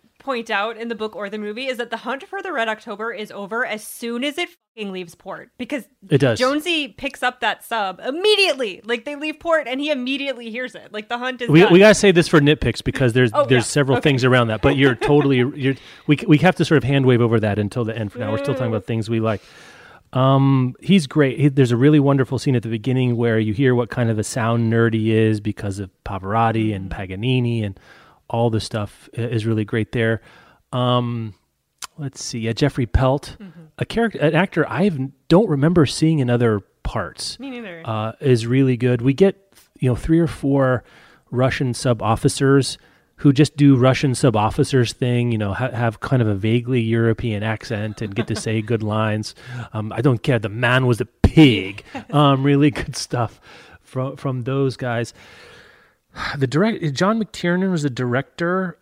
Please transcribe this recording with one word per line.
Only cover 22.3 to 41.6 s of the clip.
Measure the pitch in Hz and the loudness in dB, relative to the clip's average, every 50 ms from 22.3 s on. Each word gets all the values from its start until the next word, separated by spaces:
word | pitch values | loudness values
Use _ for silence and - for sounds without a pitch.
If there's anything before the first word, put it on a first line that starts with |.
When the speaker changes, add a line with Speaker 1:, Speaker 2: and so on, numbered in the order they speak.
| 135 113 | -4 -4
Speaker 2:
scene | - 147 127 | -2 0 0
at | 120 101 | 0 -2
the | 113 | -4
beginning | 113 113 104 131 123 131 127 123 120 | -6 -6 -4 -2 0 0 0 0 0
where | 113 120 117 110 110 | 0 0 0 2 0
you | 110 107 104 | 0 0 0
hear | 104 143 127 123 | 2 2 2 2
what | 120 120 - | 2 0 -2
kind | - 131 120 113 | -2 -2 0 0
of | 113 107 | 0 -2
a | 104 | -4
sound | - - 127 123 117 117 117 117 113 | -4 -4 -4 -2 0 0 0 0 2
nerd | 113 117 117 113 113 | 2 4 4 4 2
he | 110 107 110 110 | 0 0 2 2
is | 110 110 110 107 104 | 4 4 4 2 0
because | 104 107 101 - - 101 95 104 | -2 -6 -6 -6 -8 -8 -8 -8
of | 98 92 - _ _ | -10 -12 -14 _ _
Pavarotti | - 98 92 92 98 104 113 117 117 110 113 110 110 104 | -12 -10 -10 -6 -4 -2 0 0 0 0 0 -2 -2 -4
and | 95 95 90 | -4 -8 -10
Speaker 1:
Mm-hmm. | - - | -10 -10
Speaker 2:
Paganini, | 98 92 92 95 113 127 127 127 120 120 117 113 107 | -10 -10 -10 -6 -4 -2 -2 0 0 -2 -2 -2 -4
and | 101 95 - _ - - - - _ _ _ _ - | -6 -8 -12 _ -20 -20 -20 -20 _ _ _ _ -8
all | - 117 117 117 | -4 -2 0 0
the | 110 107 | 0 -2
stuff | - - - 110 104 - - _ - - - 117 | -4 -4 -6 -8 -8 -8 -10 _ -20 -14 -8 -8
i-, | |
is | 113 117 123 113 107 | -6 -4 -4 -4 -2
really | 113 110 110 107 | -2 -2 -2 -2
great | - - 113 107 - | -2 -2 -4 -4 -2
there. | - 123 113 113 113 110 - - - - _ _ _ _ _ _ - | -2 -2 0 0 0 -2 -6 -12 -20 -20 _ _ _ _ _ _ -4
Um, | 127 123 123 123 123 123 120 120 117 113 107 - _ _ _ _ _ _ _ _ _ - - _ - | -2 0 0 0 0 0 -2 -6 -6 -8 -10 -12 _ _ _ _ _ _ _ _ _ -20 -18 _ -12
let's | 147 131 - - - | -12 -12 -12 -12 -12
see, | - - 117 110 113 | -10 -8 -6 -4 -4
uh, | 110 | -2
Jeffrey | - 147 135 - - 120 - | 0 0 0 0 -2 -4 0
Pelt, | - 117 131 131 139 143 - - - - | 0 2 2 2 2 0 -4 -10 -16 -18
Speaker 1:
Mm-hmm. | 208 180 - 175 160 - _ - | -20 -20 -20 -20 -20 -20 _ -10
Speaker 2:
a | - | -8
character, | - - 226 233 214 - - | -4 -2 -2 -2 -2 0 0
an | 143 160 156 | 0 2 2
actor | 151 190 - - 165 143 - | 2 0 0 0 -2 -2 -2
I | 107 139 190 208 160 131 131 139 - _ _ _ | 0 0 0 0 0 -2 -4 -6 -8 _ _ _
don't | 160 185 233 190 | 4 4 4 4
remember | 151 135 143 165 180 175 143 | 2 2 2 2 4 4 2
seeing | - - - 156 160 165 147 | 2 2 0 0 2 2 2
in | 127 123 | 2 2
other | 120 117 123 113 107 101 - _ _ _ | 2 2 2 2 2 0 -2 _ _ _
parts, | - - - 110 92 78 - - - - - - | -10 -8 -6 -6 -8 -8 -10 -12 -12 -12 -12 -12
Speaker 1:
Me | 254 277 | -12 -12
neither. | 247 240 226 190 170 165 160 | -12 -12 -12 -14 -16 -12 -8
Speaker 2:
uh, | - 110 107 107 113 - - | -6 -4 -4 -4 -6 -6 -4
is | 151 135 123 110 113 117 | 2 2 2 2 2 0
really | 127 135 135 131 127 110 | 2 2 2 2 2 0
good. | 127 123 123 117 117 | 0 0 0 2 0
We | 135 135 | 0 2
get, | 127 190 196 - - _ _ _ _ _ _ _ _ | 4 2 2 2 -2 _ _ _ _ _ _ _ _
you | - 127 | -2 -2
know, | 117 | 0
three | - - 165 160 165 | 0 0 0 2 2
or | 170 135 | 2 0
four | - - - 139 139 139 131 127 127 113 - _ _ - - _ _ _ _ _ | -2 -4 -2 0 2 2 2 2 0 0 -4 _ _ -20 -20 _ _ _ _ _
Russian | - 120 131 127 - - | -2 0 0 0 0 -2